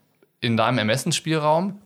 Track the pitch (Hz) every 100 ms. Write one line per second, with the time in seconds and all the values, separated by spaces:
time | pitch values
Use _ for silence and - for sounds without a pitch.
0 | _ _ _ _ 123 113 113 127 107 131
1 | 175 - 160 156 151 160 196 190